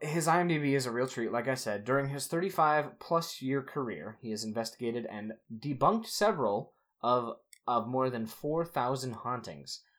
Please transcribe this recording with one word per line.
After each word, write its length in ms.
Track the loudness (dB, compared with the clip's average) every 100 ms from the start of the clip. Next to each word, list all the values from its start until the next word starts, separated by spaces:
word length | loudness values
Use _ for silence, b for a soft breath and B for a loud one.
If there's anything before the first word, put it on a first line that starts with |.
his 260 | -2 0 4
I 120 | 4
M 80 | 4
D 100 | 4
B 160 | 4
is 120 | 2 2
a 60 |
real 160 | 0 0
treat. 240 | 0 0
Like 160 | 0 0
I 80 | 0
said, 300 | 0 -2 2
during 240 | 2 2
his 180 | -2 -2
thirty-five 720 | -2 0 4 4 4 2 -6
plus 420 | 0 0 0 -6
year 200 | -2 -2
career, 560 | -2 -4 -4 -6 -10 -10
he 100 | -6
has 120 | -6
investigated 640 | -4 -4 -4 -4 -4 -4 -6
and 240 | -8 -10 -12 -14 -8
debunked 480 | -6 2 2 2 -2
several 680 | 0 2 2 2 0 -2 _ _ _
of, 320 | 2 2 0 -8 _ -10 0
of 200 | 0 2
more 220 | 2 2
than 160 | 0 -4
four 400 | -4 -2 -2 -2
thousand 480 | 0 0 0 -4
hauntings, 680 | -6 -4 -4 -6 -12 -12 -14 _